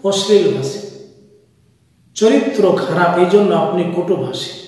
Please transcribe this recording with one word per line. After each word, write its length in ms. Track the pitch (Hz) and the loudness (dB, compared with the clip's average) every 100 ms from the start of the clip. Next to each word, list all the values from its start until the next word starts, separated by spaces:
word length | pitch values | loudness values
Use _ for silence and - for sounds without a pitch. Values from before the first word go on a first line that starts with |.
অশ্লীল 420 | 196 196 214 202 160 | -2 -4 2 4 4
ভাষী, 300 | 131 - - - - - _ _ _ _ _ _ _ _ _ _ - | -2 -6 -8 -14 -18 -20 _ _ _ _ _ _ _ _ _ _ 0
চরিত্র 480 | 220 277 - 214 190 - | 2 2 0 0 2 2
খারাপ, 340 | - 170 175 175 | -2 0 0 2
এই 120 | 180 | 4
জন্য 220 | 208 196 170 | 4 4 0
আপনি 260 | 202 180 170 | -2 -2 -2
কটু 220 | 175 175 175 | -4 -2 -4
ভাষী। 380 | 127 - - - | -4 -8 -12 -14